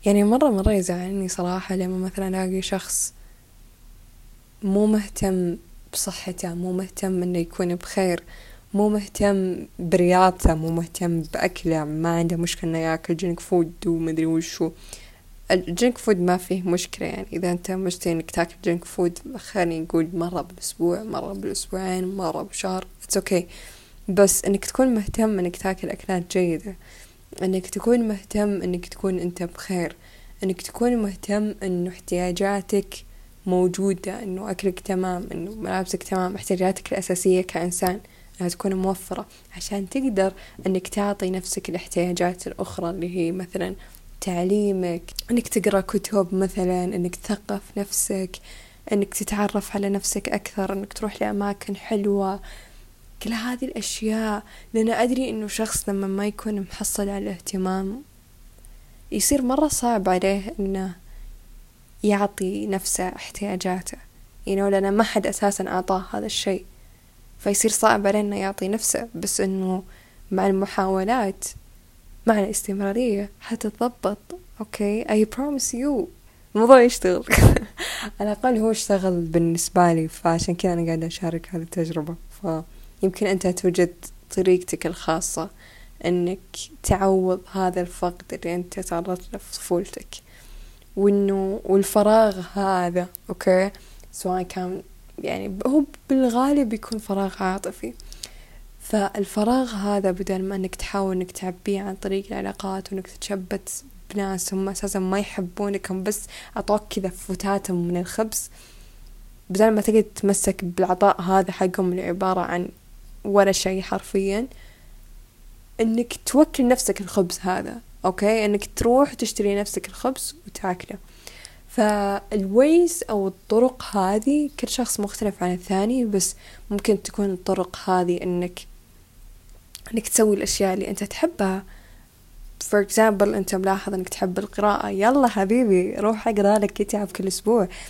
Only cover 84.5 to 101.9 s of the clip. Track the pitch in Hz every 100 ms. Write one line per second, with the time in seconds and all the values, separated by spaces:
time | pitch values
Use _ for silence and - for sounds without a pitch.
84.5 | 180 180 165 170 170 - 160 - - 160
85.5 | - - - - - - 180 175 190 -
86.5 | - - - - 196 196 190 185 185 -
87.5 | 196 185 180 175 - 180 175 - - 165
88.5 | 175 175 - 185 170 175 180 - 196 -
89.5 | - - 175 - - - - - - -
90.5 | - - - - - 202 202 196 196 190
91.5 | 208 - 196 196 214 208 220 220 190 170
92.5 | 202 196 190 175 180 180 - - - -
93.5 | 185 196 - - - - - 190 185 180
94.5 | - 180 185 - - - - - - 202
95.5 | 190 254 294 277 - - 269 254 233 269
96.5 | 294 247 214 - 226 - 196 190 - 190
97.5 | 190 185 - 233 240 - - - - -
98.5 | - - - - 220 196 - 196 - 208
99.5 | 254 254 214 202 202 190 185 202 190 190
100.5 | 196 185 - - 202 196 185 180 - 185
101.5 | 180 - 196 196